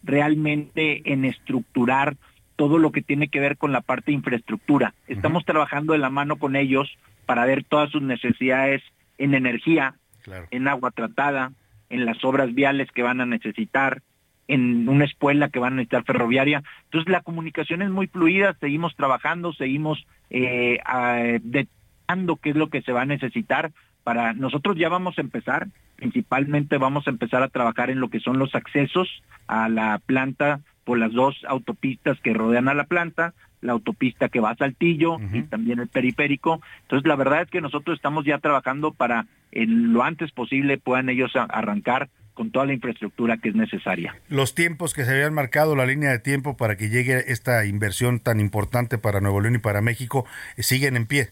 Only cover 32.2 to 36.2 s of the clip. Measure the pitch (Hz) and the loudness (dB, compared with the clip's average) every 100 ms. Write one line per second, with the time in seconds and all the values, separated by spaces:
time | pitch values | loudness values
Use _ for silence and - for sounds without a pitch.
32.2 | 120 110 110 120 127 143 139 175 170 160 | 0 0 2 4 4 0 0 0 -2 -2
33.2 | 170 - _ _ 123 120 - 104 131 - | -4 -4 _ _ -4 -2 -2 -2 -2 0
34.2 | 127 127 110 120 139 127 170 160 165 165 | -2 0 -2 0 -4 0 0 2 0 0
35.2 | 101 113 151 110 113 120 120 135 127 117 | -4 -4 -4 -4 -2 -2 -2 -2 -2 0